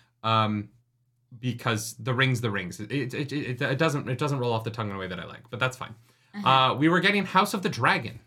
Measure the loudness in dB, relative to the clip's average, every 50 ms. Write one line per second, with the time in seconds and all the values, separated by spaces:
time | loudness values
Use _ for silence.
0 | _ _ _ _ 0 2 4 4 4 4 2 -2 -4 -6 _ _ _ _ _ _
1 | _ _ _ _ _ _ -14 -6 -4 -4 -4 -2 0 0 0 0 -2 -6 -10 -8
2 | -4 -2 0 2 2 2 2 2 0 0 -2 -2 -4 -6 -8 -10 -8 -6 -4 -4
3 | -4 -4 -4 -6 -4 -4 -4 -4 -4 -4 -4 -4 -2 -2 0 2 2 2 0 0
4 | -2 -4 -4 -2 -2 -2 0 0 0 0 0 0 -2 -4 -6 -4 -4 -4 -4 -6
5 | -6 -6 -8 -8 -10 -10 -14 -16 -14 -12 -6 -2 -2 -2 -2 -6 -12 -14 -14 -16
6 | _ _ _ _ _ _ -10 -2 4 4 6 6 6 4 4 4 4 4 4 4
7 | 4 4 2 2 0 2 2 2 2 2 0 -2 -2 -2 -2 0 2 2 2 2
8 | -2 -6 -12 -14 -18